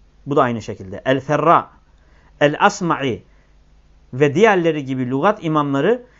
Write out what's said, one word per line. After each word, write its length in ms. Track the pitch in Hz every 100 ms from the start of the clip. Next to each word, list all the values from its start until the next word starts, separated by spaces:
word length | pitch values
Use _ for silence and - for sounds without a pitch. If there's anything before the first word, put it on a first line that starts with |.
| _ _
Bu 100 | -
da 60 | 143
aynı 200 | 127 117
şekilde. 400 | 110 104 95 98
El-Ferra. 640 | 131 135 131 147 156 151 - _ _ _ _ _ _ _
El-Asma'i. 840 | 147 151 202 - 170 131 135 95 - _ _ _ _ _ _ _ _
Ve 220 | 127 147
diğerleri 500 | 139 220 185 165 151
gibi 240 | 131 131 123
lügat 340 | 135 190 214
imamları 600 | 165 156 143 139 175 247 -